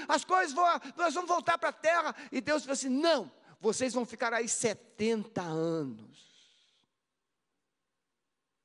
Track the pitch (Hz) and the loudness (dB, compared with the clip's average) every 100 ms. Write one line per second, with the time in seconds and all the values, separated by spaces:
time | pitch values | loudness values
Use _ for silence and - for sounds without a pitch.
0 | 294 302 - 370 349 277 349 311 277 - | 0 0 2 2 2 2 2 2 -4 -2
1 | 339 277 349 339 339 339 311 - 311 339 | 0 0 0 0 2 0 -2 0 2 2
2 | 302 233 277 254 254 302 254 262 262 262 | 0 -6 -6 -4 0 -2 0 -4 0 2
3 | 330 285 160 - - - 214 196 254 240 | 4 4 0 -14 -20 -4 -2 0 -2 -2
4 | 233 226 233 226 233 - 226 185 - - | -4 -4 -2 0 -2 -2 -2 -2 -10 -2
5 | 220 226 - - 175 160 165 165 135 110 | 0 0 -2 -6 -4 -2 0 -2 -4 -8
6 | 107 - - _ _ _ _ _ _ _ | -16 -20 -20 _ _ _ _ _ _ _
7 | _ _ _ _ _ _ _ _ _ _ | _ _ _ _ _ _ _ _ _ _
8 | _ _ _ _ _ _ | _ _ _ _ _ _